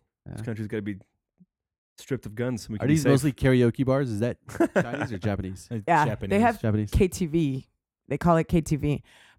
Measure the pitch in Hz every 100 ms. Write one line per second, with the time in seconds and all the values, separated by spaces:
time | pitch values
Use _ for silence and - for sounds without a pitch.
0 | _ _ - - 113 107 104 110 104 98
1 | - _ _ _ _ _ _ _ _ -
2 | - 127 107 107 123 120 - 107 127 156
3 | 135 139 143 123 135 127 120 113 127 135
4 | 135 101 117 98 - - 339 - 123 120
5 | 113 104 107 98 95 95 - 113 101 165
6 | 147 104 98 196 233 220 113 107 104 -
7 | 190 - 170 160 151 131 - _ _ _
8 | - 143 170 165 160 180 147 147 147 143
9 | - _ _